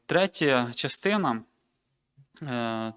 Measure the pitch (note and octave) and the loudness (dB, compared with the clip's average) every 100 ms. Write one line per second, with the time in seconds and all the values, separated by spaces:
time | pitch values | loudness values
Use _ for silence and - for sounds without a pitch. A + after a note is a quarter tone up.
0 | - E3+ F#3+ - D3+ C3 A#2+ A#2+ C3+ - | -2 2 2 2 4 4 2 -2 -2 -2
1 | F#3+ G#3+ D#3 A2+ - _ _ _ _ _ | 0 0 0 -2 -6 _ _ _ _ _
2 | _ _ _ - D3 B2 A#2 A2+ A2+ | _ _ _ -14 -8 -4 -4 -4 -6